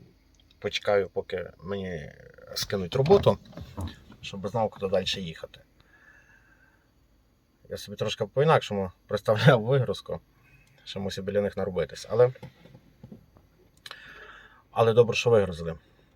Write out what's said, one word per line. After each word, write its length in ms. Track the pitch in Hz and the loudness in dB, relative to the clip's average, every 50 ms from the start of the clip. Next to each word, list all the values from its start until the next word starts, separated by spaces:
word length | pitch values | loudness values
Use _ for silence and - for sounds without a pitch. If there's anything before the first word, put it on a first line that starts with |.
| - - _ _ _ _ _ _ _ _ _ _ | -20 -20 _ _ _ _ _ _ _ _ _ _
почекаю, 500 | - 104 - - - 110 104 101 95 87 | -8 -6 -6 -4 0 2 2 2 2 0
поки 420 | - 98 90 - - 90 87 - - - - | -4 -8 -8 -6 -6 -8 -8 -10 -14 -16 -10
мені 480 | 87 101 98 95 92 87 78 71 - - - - - - - - - - | -8 -8 -6 -6 -6 -8 -8 -10 -12 -18 -20 -20 -20 -20 -20 -18 -12 -8
скинуть 400 | - - - - 101 92 85 - | -8 -6 -4 -4 -4 -4 -2 -2
роботу, 420 | 131 135 156 196 196 - 117 98 - - - - - - - - - - - - - - - - - | 0 4 6 6 6 6 4 2 2 -4 -18 -18 -18 -18 -16 -12 -10 -10 -10 -10 -14 -20 -20 -20 -18
щоб 260 | - - - 98 92 101 | -16 -14 -12 -8 -8 -6
знав, 220 | 98 120 110 101 | -2 -2 -2 -2
куди 180 | - - 98 95 | -4 -4 -6 -2
далі 180 | 98 92 95 | 0 0 0
їхати. 560 | - - 101 95 82 80 - - - - - - _ _ _ _ _ _ - _ - - - _ _ _ _ _ _ _ _ _ _ _ _ _ _ _ _ _ _ _ _ _ _ _ _ _ _ _ _ _ - | -2 -6 -6 -8 -10 -12 -12 -16 -18 -18 -20 -20 _ _ _ _ _ _ -20 _ -20 -20 -20 _ _ _ _ _ _ _ _ _ _ _ _ _ _ _ _ _ _ _ _ _ _ _ _ _ _ _ _ _ -14
Я 80 | 98 - | -12 -12
собі 200 | - - 104 - | -12 -12 -8 -6
трошки 280 | 107 107 - - 110 | -4 -4 -2 -4 -6
по-інакшому 680 | 98 - 131 147 160 151 113 - - 104 101 95 92 - _ _ - | -4 0 2 4 4 4 2 2 0 -4 -4 -4 -4 -8 _ _ -6
представляв 560 | 104 104 - - 107 107 113 156 135 113 107 | -6 -4 0 0 2 6 8 8 8 8 4
вигрузку, 560 | 117 139 139 120 104 92 - - - 82 82 - _ _ _ _ _ _ - _ _ _ _ - | 2 0 0 0 -2 -4 -8 -8 -10 -10 -10 -12 _ _ _ _ _ _ -20 _ _ _ _ -18
що 160 | - - 95 | -14 -10 -8
мусив 240 | 98 98 - - 95 | -6 -6 -6 -8 -6
біля 180 | 98 98 104 | -2 -2 0
них 160 | 101 98 - 98 | 0 -2 -2 -4
нарубитись, 500 | 95 98 90 87 80 71 - - - - | -6 -4 -2 -4 -4 -4 -6 -14 -10 -4
але, 220 | 104 113 123 123 127 - - - - _ - - - - _ - _ _ - - - - - _ _ - _ _ _ _ _ _ _ _ - - - - - - - - - - - - - - - - _ _ | 2 4 4 4 2 -4 -16 -20 -20 _ -20 -20 -20 -20 _ -20 _ _ -20 -20 -20 -20 -20 _ _ -20 _ _ _ _ _ _ _ _ -20 -20 -20 -20 -20 -20 -20 -20 -20 -20 -20 -20 -20 -20 -20 -20 _ _
але 220 | - 104 113 113 110 | 0 2 2 4 6
добре, 220 | 117 117 107 110 | 6 6 4 4
що 140 | - - 123 | 0 2 4
вигрузили. 480 | 117 107 98 90 85 78 85 82 80 78 _ _ _ _ _ _ _ | 4 4 4 2 -4 -8 -8 -8 -10 -10 _ _ _ _ _ _ _